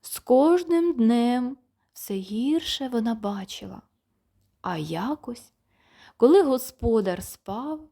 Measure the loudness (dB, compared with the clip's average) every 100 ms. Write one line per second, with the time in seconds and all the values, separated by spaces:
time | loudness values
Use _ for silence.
0 | -12 -14 2 4 6 2 2 0 2 2
1 | 2 2 2 0 -4 -10 _ _ _ -20
2 | -10 -8 -6 -4 -2 -2 -4 -8 -4 -2
3 | -2 -4 -6 -8 -10 -14 -16 -18 _ _
4 | _ _ _ _ _ _ -8 -8 -6 -6
5 | -4 -6 -10 -14 -18 _ _ _ _ _
6 | -20 _ 6 8 6 0 -2 -4 0 2
7 | 0 -4 -8 -16 -12 -10 -8 -10 -12